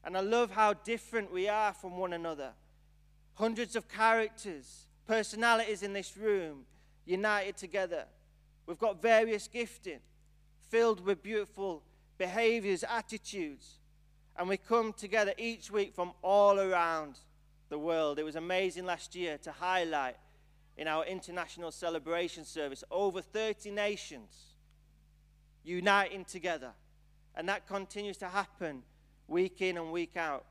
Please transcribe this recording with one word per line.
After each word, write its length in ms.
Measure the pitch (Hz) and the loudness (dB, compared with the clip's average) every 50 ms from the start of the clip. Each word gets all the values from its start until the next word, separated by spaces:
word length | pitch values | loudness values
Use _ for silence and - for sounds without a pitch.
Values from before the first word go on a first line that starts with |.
| - | -10
And 120 | - 185 | -4 -2
I 40 | 190 | -2
love 300 | 196 202 226 240 240 214 | 0 2 2 2 2 2
how 220 | 185 214 214 208 | 4 4 4 4
different 600 | 208 208 - 208 233 220 - - 233 226 202 185 | 4 0 -2 -4 -4 -4 -4 -4 -4 -4 -4 -2
we 160 | 165 180 185 208 | -4 -2 0 0
are 240 | 208 214 214 208 | 2 2 0 0
from 240 | 190 - - 190 175 | -2 -4 -12 -10 -6
one 160 | 180 185 180 | -4 -4 -2
another. 420 | 175 170 170 170 160 143 139 127 110 - _ _ _ _ _ _ _ _ _ _ _ _ _ _ _ | -2 -4 -4 -6 -6 -6 -8 -10 -12 -16 _ _ _ _ _ _ _ _ _ _ _ _ _ _ _
Hundreds 420 | - 214 226 226 220 240 190 - | -2 -2 0 0 -2 -4 -4 -4
of 120 | 226 - - | -6 -6 -6
characters, 1000 | - 208 220 226 226 226 220 214 220 - - 208 170 143 127 - - - - _ - - _ | -2 4 4 6 6 6 2 0 -4 -10 -12 -10 -10 -10 -12 -18 -20 -20 -20 _ -20 -20 _
personalities 760 | - 220 226 208 - - 214 233 233 233 226 233 208 214 196 196 | 0 0 0 0 -2 -2 2 4 6 6 6 4 0 -2 -4 -4
in 80 | 202 | -4
this 240 | 196 202 185 - - | -4 -4 -6 -6 -10
room, 500 | 196 214 220 208 196 175 160 147 139 127 - - - _ _ - _ _ | -2 0 2 2 2 0 -2 -8 -12 -16 -20 -20 -20 _ _ -20 _ _
united 520 | - 180 185 202 214 208 208 190 196 196 | -2 -2 2 2 2 2 2 0 -2 -6
together. 500 | - - 175 151 202 190 175 170 156 104 - - - _ _ - - _ - _ - _ | -8 -12 -4 -2 -2 -2 0 -2 -6 -6 -10 -16 -20 _ _ -20 -20 _ -20 _ -20 _
We've 120 | - 170 - | -10 -6 0
got 220 | 226 220 196 180 | 0 0 0 2
various 460 | - 233 226 220 226 226 220 208 - | 4 6 8 8 6 4 0 -4 -4
gifting, 540 | - - 240 233 214 - - - 190 151 123 - - - _ - - _ _ _ _ _ _ - - | -8 -6 -6 -6 -6 -8 -14 -12 -12 -12 -12 -16 -20 -20 _ -20 -20 _ _ _ _ _ _ -12 0
filled 340 | - 226 233 226 220 180 180 | 2 4 4 4 4 2 2
with 180 | 190 202 - | 0 0 0
beautiful 640 | - 196 220 214 202 - - 196 196 196 170 151 - - - _ - _ _ _ | -2 -4 -4 -4 -4 -4 -8 -6 -6 -6 -6 -6 -10 -20 -20 _ -20 _ _ _
behaviors, 640 | 185 180 185 220 233 226 233 233 196 202 190 165 | -4 -2 0 4 4 4 4 4 2 0 0 0
attitudes. 960 | - - 233 233 208 - 226 214 - - - 202 170 151 139 127 - - - - _ _ _ _ _ _ _ _ _ _ - | 0 -2 -2 -4 -4 -6 -10 -10 -10 -8 -6 -6 -6 -6 -8 -12 -18 -20 -20 -20 _ _ _ _ _ _ _ _ _ _ -6
And 120 | - 175 185 | -6 -2 -2
we 80 | 196 | -2
come 360 | 190 - - 233 233 226 220 | -2 0 2 4 4 4 2
together 420 | 214 - - 196 190 226 208 196 196 - | -4 -8 -8 0 2 2 2 2 0 -2
each 320 | 226 233 233 202 - - | -4 -4 -6 -6 -10 -4
week 240 | 196 214 202 - - | 0 0 0 0 -2
from 180 | - 175 175 - - | -6 -6 -6 -6 -6
all 360 | - 180 196 202 202 202 196 196 | 0 4 6 8 8 8 8 6
around 600 | 196 190 185 175 170 165 165 160 156 147 131 - - _ _ _ _ - _ _ _ - | 4 4 4 4 4 2 0 -2 -4 -6 -12 -18 -20 _ _ _ _ -20 _ _ _ -10
the 100 | 151 151 | -8 -6
world. 400 | 151 165 165 160 156 147 147 147 | -2 0 2 2 2 2 0 -2
It 60 | 156 | -4
was 100 | 156 147 | -4 -4
amazing 520 | 160 165 175 185 185 196 185 165 175 180 | -6 -4 -2 0 0 0 0 -2 -4 -4
last 280 | 180 175 160 - - - | -4 -6 -6 -6 -14 -8
year 240 | 180 180 170 151 147 | -6 -6 -4 -6 -8
to 140 | - 160 | -10 -14
highlight 640 | 151 - 180 185 185 185 175 165 156 147 135 127 120 - _ _ _ _ _ _ _ _ _ _ _ | -10 -6 -2 0 2 2 2 2 0 0 0 -2 -4 -8 _ _ _ _ _ _ _ _ _ _ _
in 120 | - 151 160 | -6 -4 -2
our 160 | 156 160 160 | 0 0 0
international 640 | - 190 185 - - 170 180 170 - - 170 175 165 | -2 -4 -8 -8 -8 -6 -6 -6 -6 -8 -10 -10 -10
celebration 760 | 151 - - 170 165 165 135 160 170 170 175 170 - 170 151 | -10 -4 -4 -2 -2 -2 -4 -2 -2 0 -2 -2 -4 -10 -14
service, 380 | - - 160 147 143 135 - - - | -12 -6 -6 -6 -6 -6 -10 -12 -4
over 300 | - 180 202 196 175 190 | -2 0 0 0 0 -2
thirty 500 | 165 - - 214 220 220 208 214 - 208 | -10 -6 -4 -2 -2 -2 -4 -6 -8 -8
nations 880 | 202 208 208 208 214 190 - - 156 127 107 - - - - - - _ _ _ _ _ - _ _ _ _ _ _ _ _ _ _ _ _ _ - _ | -4 -2 0 0 -2 -4 -8 -12 -12 -14 -16 -18 -20 -20 -20 -20 -20 _ _ _ _ _ -20 _ _ _ _ _ _ _ _ _ _ _ _ _ -20 _
uniting 640 | _ 160 180 180 180 208 196 202 196 165 190 196 185 | _ -6 -4 0 4 6 6 6 6 2 -2 -8 -10
together. 480 | - - 190 156 180 165 147 127 127 104 - _ _ _ _ _ _ _ _ _ _ _ | -10 -12 -6 -2 -2 -2 -2 -6 -12 -16 -18 _ _ _ _ _ _ _ _ _ _ _
And 120 | - 165 180 | -6 -2 -2
that 200 | 196 208 - - | -2 -2 -4 -6
continues 480 | 190 202 190 185 - 208 208 202 190 | -6 -6 -6 -6 -8 -8 -8 -8 -8
to 120 | - 196 180 | -8 -10 -4
happen 540 | 180 202 190 - - - 180 160 143 127 123 - - _ _ - _ _ _ - | -2 -2 -4 -4 -6 -8 -6 -6 -6 -8 -12 -18 -20 _ _ -20 _ _ _ -2
week 340 | 151 175 185 185 180 - | 2 2 2 2 0 -2
in 160 | 190 185 180 175 | -2 -2 -2 -2
and 140 | 165 160 | -6 -4
week 240 | 160 175 170 165 - | -4 -4 -4 -4 -4
out. 280 | 180 165 156 143 135 - - | -4 -2 -2 -2 -6 -8 -12